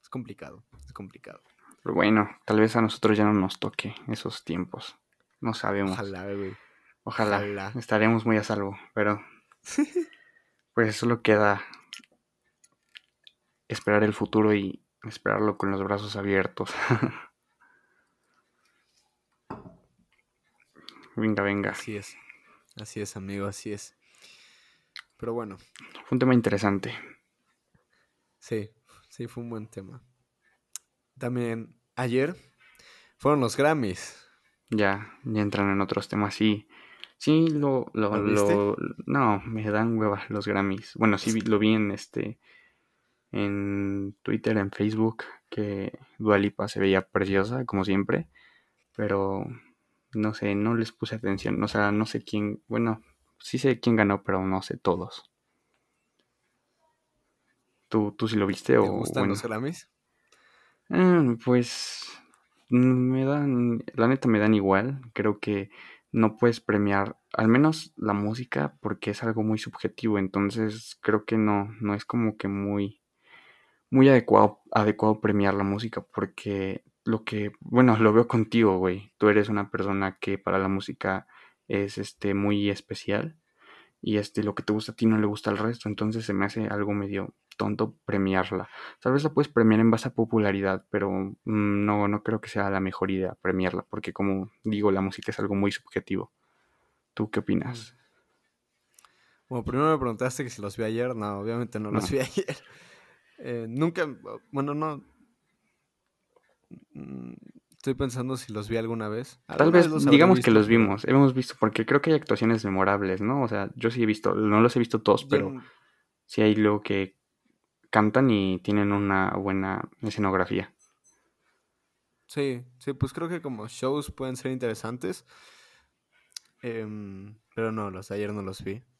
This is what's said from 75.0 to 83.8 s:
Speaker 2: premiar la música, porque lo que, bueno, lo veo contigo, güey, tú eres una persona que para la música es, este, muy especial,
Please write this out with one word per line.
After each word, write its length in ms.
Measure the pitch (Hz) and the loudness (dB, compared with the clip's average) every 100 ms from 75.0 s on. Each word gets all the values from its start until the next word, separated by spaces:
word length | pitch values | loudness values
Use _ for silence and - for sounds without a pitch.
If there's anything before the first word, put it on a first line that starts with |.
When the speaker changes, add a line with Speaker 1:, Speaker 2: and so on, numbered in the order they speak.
| 107 107 | 2 2
Speaker 2:
premiar 320 | 104 104 98 | 2 2 2
la 100 | 98 | 0
música, 380 | 98 101 113 107 | -2 -2 -6 -8
porque 800 | - - 98 - 104 98 95 92 - _ | -8 -6 -6 -6 -8 -6 -6 -8 -14 _
lo 200 | - 110 | -4 -4
que, 280 | 110 107 104 - | -4 -6 -6 -8
bueno, 360 | - 117 127 110 | 0 4 6 6
lo 160 | 110 | 6
veo 160 | 110 120 | 6 4
contigo, 480 | 120 110 117 110 92 | 2 2 4 4 4
güey, 340 | 92 92 101 _ | 0 -2 -8 _
tú 100 | 107 | 4
eres 200 | 104 104 | 6 4
una 220 | 104 98 | -2 -4
persona 480 | - 98 98 98 - | -4 -2 -2 -4 -6
que 160 | - 98 | -6 -4
para 200 | - 95 | -2 0
la 100 | 95 | 0
música 580 | 98 - - 95 95 - - - _ - | -2 -4 -6 -4 -4 -8 -20 -20 _ -6
es, 280 | 101 101 98 | -4 -4 -6
este, 340 | 98 - 104 | -10 -6 -4
muy 340 | 98 101 104 101 | 0 0 0 0
especial, 680 | 98 - - - 101 160 - _ _ _ - | -4 -8 -10 -4 -4 -4 -10 _ _ _ -20